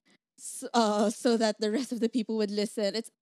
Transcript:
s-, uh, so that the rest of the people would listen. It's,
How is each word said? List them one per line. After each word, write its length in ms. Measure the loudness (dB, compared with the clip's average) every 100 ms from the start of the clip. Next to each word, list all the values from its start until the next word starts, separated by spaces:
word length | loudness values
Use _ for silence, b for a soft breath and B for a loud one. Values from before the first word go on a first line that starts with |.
| _ _ _ -18
s-, 240 | -14 -12 -2
uh, 360 | 2 4 4 2
so 260 | 2 2 2
that 240 | 2 0
the 80 | 0
rest 220 | 0 -2
of 80 | -2
the 80 | -2
people 300 | 0 -2 -2
would 140 | 0
listen. 440 | 0 -2 -2 -2 -2
It's, 160 | -8 _